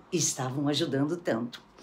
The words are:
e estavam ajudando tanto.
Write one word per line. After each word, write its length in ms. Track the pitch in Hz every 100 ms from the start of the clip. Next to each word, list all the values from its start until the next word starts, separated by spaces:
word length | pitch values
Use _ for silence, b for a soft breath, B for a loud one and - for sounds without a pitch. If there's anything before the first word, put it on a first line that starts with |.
| -
e 40 | 170
estavam 520 | 131 - 131 139 143
ajudando 480 | 147 156 135 147 175
tanto. 520 | - 117 120 - - -